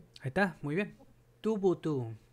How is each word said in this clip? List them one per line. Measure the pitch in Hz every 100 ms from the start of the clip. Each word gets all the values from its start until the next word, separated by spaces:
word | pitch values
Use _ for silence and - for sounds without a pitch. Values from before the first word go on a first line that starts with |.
| - -
Ahí | 135
está, | 185 196 -
muy | 143
bien. | 165 208 - - - _ _
Tubu, | 214 220 190 165
tú. | 160 139 113 110 -